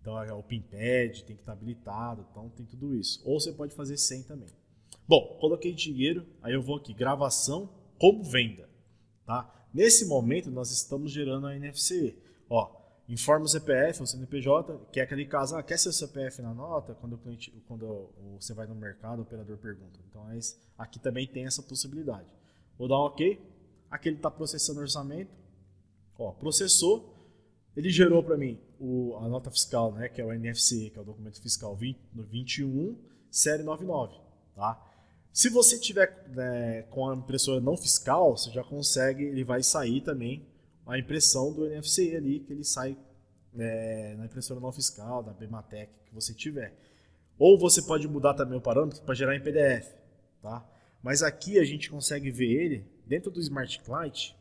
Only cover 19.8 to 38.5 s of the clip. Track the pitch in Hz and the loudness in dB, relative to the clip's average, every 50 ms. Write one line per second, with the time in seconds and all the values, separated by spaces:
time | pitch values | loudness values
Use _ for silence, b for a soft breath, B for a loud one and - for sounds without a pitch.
19.8 | 95 90 92 - 90 95 _ 107 107 107 113 117 117 - - b b b b b | -18 -20 -20 -20 -20 -20 _ -20 -16 -14 -12 -8 -8 -10 -10 b b b b b
20.8 | 113 - - 120 - 135 117 127 131 131 - 131 127 131 - - 135 - 131 127 | -16 -16 -16 -6 -6 -6 -4 -4 -8 -8 -8 -10 -6 -6 -6 -6 -6 -8 -6 -6
21.8 | - 135 139 156 156 139 113 95 90 - _ b b b b b b b _ - | -6 -6 -6 -8 -6 -6 -8 -8 -12 -20 _ b b b b b b b _ -8
22.8 | 123 131 135 135 143 143 143 - 156 185 202 - - - - - - _ _ _ | 0 2 2 2 2 0 0 2 2 2 2 0 -8 -20 -20 -20 -20 _ _ _
23.8 | _ _ - 147 - 165 156 151 - - - - 160 147 - 151 - - 151 147 | _ _ -14 -4 -4 -4 -4 -2 -4 -4 -4 -4 -8 -6 -4 -2 -4 -4 -4 -6
24.8 | 143 135 - 147 139 139 147 165 196 196 - - - - - - - _ _ _ | -4 -4 -4 -4 -4 -6 -8 -10 -10 -12 -16 -20 -20 -20 -20 -20 -20 _ _ _
25.8 | _ _ _ _ _ _ _ - 117 101 - - 131 156 151 - 196 190 - - | _ _ _ _ _ _ _ -8 -8 -8 -8 -6 -4 0 0 0 4 4 4 6
26.8 | 165 175 208 226 - - b b b b b b b b b b _ _ _ 147 | 6 4 4 2 0 -12 b b b b b b b b b b _ _ _ -4
27.8 | 156 190 175 156 185 175 165 170 160 165 160 147 139 127 117 104 - _ _ _ | -2 0 6 8 8 8 8 6 6 4 0 0 0 -4 -6 -8 -14 _ _ _
28.8 | 135 127 127 123 123 120 113 104 113 117 120 127 123 131 - - - - - 120 | -8 -4 -2 -2 -2 -2 -4 -6 -6 -4 -6 -6 -6 -4 -2 -2 -2 0 0 0
29.8 | 113 113 101 107 120 120 - - 120 113 113 113 113 117 117 117 - - 127 113 | 0 0 -2 -4 -10 -8 -8 -8 -6 -6 -6 -6 -6 -6 -2 0 2 2 2 0
30.8 | 110 107 - 110 101 104 107 104 107 107 104 - - 120 - - - 104 101 98 | -4 -6 -12 -16 -16 -16 -14 -14 -16 -16 -16 -16 -4 -4 -4 -4 -4 -10 -8 -8
31.8 | 117 127 131 - - - - 117 110 101 107 120 131 127 - - 139 135 131 135 | -8 -8 -8 -10 -16 -18 -14 -14 -14 -10 -10 -10 -6 -6 -6 -4 -4 -4 -2 -2
32.8 | 165 202 240 - B B B B B B - - - 151 151 156 156 156 156 156 | -4 -4 -6 -10 B B B B B B 0 0 2 2 2 0 -2 -6 -6 -6
33.8 | 185 185 170 143 123 107 - - - - _ _ _ _ _ 101 101 110 113 - | -6 -4 -2 -4 -4 -4 -8 -18 -20 -20 _ _ _ _ _ -4 -4 -4 -4 -4
34.8 | b b b b b b b b b b _ - - 247 226 247 226 233 233 233 | b b b b b b b b b b _ 2 2 4 6 8 8 8 6 6
35.8 | - - 202 196 190 185 - - - - 127 127 127 127 123 120 120 117 113 113 | -2 -4 2 2 2 2 2 -10 -20 -12 -8 -6 -4 -4 -2 -2 -2 -4 -4 -6
36.8 | 110 - - 135 131 135 135 127 123 123 127 135 - 139 135 127 120 135 - 175 | -8 -10 -6 -4 -4 -4 -4 -6 -6 -4 -2 0 0 2 0 0 2 0 0 0
37.8 | - - - - - 131 135 170 185 156 120 - - 135 | 2 2 2 2 2 2 4 6 6 6 6 4 -4 -6